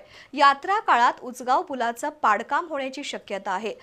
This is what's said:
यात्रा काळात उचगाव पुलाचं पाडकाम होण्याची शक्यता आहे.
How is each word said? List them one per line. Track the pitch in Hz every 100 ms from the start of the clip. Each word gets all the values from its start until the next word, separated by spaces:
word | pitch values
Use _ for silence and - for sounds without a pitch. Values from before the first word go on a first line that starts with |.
| - - - 269
यात्रा | 277 277 349 415
काळात | 427 254 254 -
उचगाव | 254 233 247 294
पुलाचं | 359 254 233 233 294
पाडकाम | 302 233 208 220 285 339
होण्याची | 277 269 277
शक्यता | 269 208 - 196 202
आहे. | 185 214 -